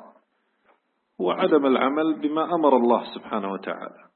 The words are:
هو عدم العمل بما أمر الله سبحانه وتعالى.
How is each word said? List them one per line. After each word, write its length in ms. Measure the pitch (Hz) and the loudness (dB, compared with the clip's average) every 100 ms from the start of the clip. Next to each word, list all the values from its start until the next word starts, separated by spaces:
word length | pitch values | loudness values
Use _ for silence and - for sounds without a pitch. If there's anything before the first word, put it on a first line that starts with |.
| - _ _ _ _ _ _ _ _ _ _ - | -20 _ _ _ _ _ _ _ _ _ _ -6
هو 100 | 180 | -4
عدم 340 | 170 185 151 139 | 0 2 4 4
العمل 540 | 120 131 151 160 147 | 2 0 0 -2 -2
بما 340 | 147 156 160 170 | -2 -2 -2 2
أمر 220 | 147 127 | 4 4
الله 260 | 120 113 - 113 | 4 2 -2 -14
سبحانه 360 | - 110 98 | -8 -8 -6
وتعالى. 520 | 95 95 - - - - | -8 -8 -10 -12 -18 -20